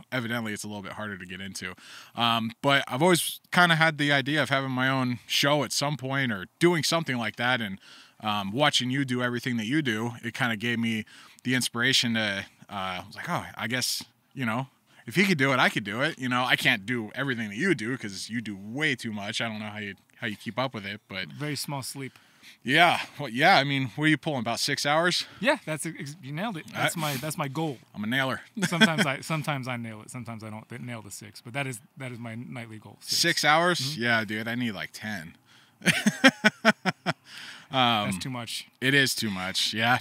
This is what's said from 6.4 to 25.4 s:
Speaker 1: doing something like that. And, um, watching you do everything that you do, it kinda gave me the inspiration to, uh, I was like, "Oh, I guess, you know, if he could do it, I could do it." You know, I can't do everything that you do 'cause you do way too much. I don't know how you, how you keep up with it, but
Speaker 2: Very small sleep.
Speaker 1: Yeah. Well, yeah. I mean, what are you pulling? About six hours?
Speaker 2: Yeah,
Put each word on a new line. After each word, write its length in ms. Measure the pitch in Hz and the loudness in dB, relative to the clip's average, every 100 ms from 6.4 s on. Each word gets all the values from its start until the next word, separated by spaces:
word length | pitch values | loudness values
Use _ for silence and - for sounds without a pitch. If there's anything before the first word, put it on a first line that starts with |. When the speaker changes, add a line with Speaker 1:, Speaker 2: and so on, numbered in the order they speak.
| 90 - | -8 2
Speaker 1:
doing 240 | 170 170 | 4 4
something 340 | - 165 160 123 | 2 0 0 -2
like 200 | 110 - | -2 0
that. 220 | 123 127 | 2 2
And, 200 | 107 95 - - - _ | -2 -8 -14 -20 -20 _
um, 300 | 107 104 98 | -2 -2 -2
watching 400 | 113 147 - 123 | 2 2 2 0
you 120 | 135 | -2
do 180 | 139 123 | -2 -2
everything 340 | 123 120 131 120 | -2 -2 -4 -4
that 80 | 107 | -2
you 160 | 151 | -2
do, 320 | 135 107 117 117 | 0 -2 -4 -6
it 100 | 117 - | -8 -4
kinda 200 | 123 110 | -2 -2
gave 220 | 120 117 | -2 0
me 260 | 117 110 107 - - - | 0 -2 -6 -14 -20 -10
the 100 | 120 | -2
inspiration 600 | 127 120 120 123 131 120 | -2 -2 0 2 2 2
to, 320 | 113 107 98 95 _ - | 0 0 -2 -6 _ -12
uh, 40 | |
I 300 | 101 95 90 98 | -8 -6 -6 -10
was 100 | 104 | -12
like, 140 | 131 | -6
"Oh, 160 | 165 87 - | -6 -6 -8
I 120 | 113 | -4
guess, 360 | 127 120 - - _ _ | -2 -2 -4 -8 _ _
you 120 | 135 120 | -6 -2
know, 200 | 113 131 _ _ _ - | -2 -4 _ _ _ -2
if 80 | |
he 120 | 143 196 | 2 4
could 120 | 165 | 4
do 160 | 135 | 4
it, 60 | 131 | 6
I 100 | 175 | 4
could 140 | 143 | 2
do 180 | 98 110 | -4 -2
it." 160 | 151 - | -2 -2
You 100 | 127 | -2
know, 160 | 123 | 0
I 120 | 127 139 | 2 2
can't 320 | 143 117 98 | 4 2 0
do 240 | 123 107 | -4 -4
everything 360 | - 139 117 107 | -4 -2 -2 -4
that 80 | 101 | 0
you 180 | 190 147 | 2 2
do 200 | 110 131 | 0 -4
'cause 340 | 110 95 - | -6 -8 -8
you 100 | 117 | -6
do 140 | 110 98 | -6 -10
way 400 | 101 127 156 127 | -8 -2 -2 -2
too 160 | 120 | -4
much. 280 | 104 101 113 | -6 -6 -4
I 60 | 117 | -4
don't 120 | 107 | -6
know 100 | 107 | -8
how 80 | 107 | -8
you, 160 | 101 98 _ - | -10 -12 _ -10
how 100 | 120 | -8
you 80 | 101 | -8
keep 200 | - 110 | -6 -4
up 160 | 131 | -4
with 120 | 113 98 | -4 -10
it, 140 | 104 - | -10 -10
but 200 | 95 92 | -10 -8
Speaker 2:
Very 280 | 131 147 139 | -8 -6 -6
small 280 | - 143 | -6 -8
sleep. 300 | 123 139 131 - _ _ - - | -8 -10 -12 -16 _ _ -20 -8
Speaker 1:
Yeah. 380 | 117 151 170 117 - - | 2 6 6 4 -2 -8
Well, 100 | 143 | -6
yeah. 280 | 117 165 180 | 4 6 8
I 60 | |
mean, 280 | 143 139 131 143 | 6 0 -2 0
what 100 | 156 | 2
are 20 | |
you 100 | 151 | 2
pulling? 220 | 165 135 | 0 -2
About 200 | 110 110 | -2 -2
six 280 | - 139 143 | -2 0 2
hours? 380 | 156 175 170 - | 2 2 0 -4
Speaker 2:
Yeah, 180 | - | -2